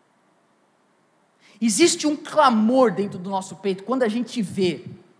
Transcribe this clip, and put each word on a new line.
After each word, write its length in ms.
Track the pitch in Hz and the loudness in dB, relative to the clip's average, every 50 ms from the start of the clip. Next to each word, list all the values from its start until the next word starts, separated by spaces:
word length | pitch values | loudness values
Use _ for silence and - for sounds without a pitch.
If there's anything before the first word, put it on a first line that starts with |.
| _ _ _ _ _ _ _ _ _ _ _ _ _ _ _ _ _ _ _ _ _ _ _ _ _ _ _ _ _ _ _ - | _ _ _ _ _ _ _ _ _ _ _ _ _ _ _ _ _ _ _ _ _ _ _ _ _ _ _ _ _ _ _ -2
Existe 460 | 220 233 202 185 330 339 - - - 302 | -2 0 2 4 4 2 2 2 -2 -2
um 80 | 302 | -2
clamor 760 | 285 - - - 302 302 269 240 214 214 220 254 262 262 226 | -2 -6 -4 2 4 4 6 6 4 2 4 4 4 4 4
dentro 280 | 185 180 196 202 147 185 | 2 0 -4 -6 -6 -10
do 100 | 175 196 | -10 -6
nosso 280 | 196 190 190 - 180 160 | -6 -6 -6 -8 -12 -8
peito 260 | - 202 190 190 - | -4 -4 -4 -4 -4
quando 200 | - 240 269 254 | -4 -2 0 0
a 40 | 220 | 0
gente 340 | 214 240 247 - - 247 | -2 -2 -6 -6 -4 -6
vê 440 | 202 165 - 190 185 180 156 123 - - - - - _ _ _ | -6 -4 -2 -2 -2 -2 -2 -4 -8 -16 -18 -20 -20 _ _ _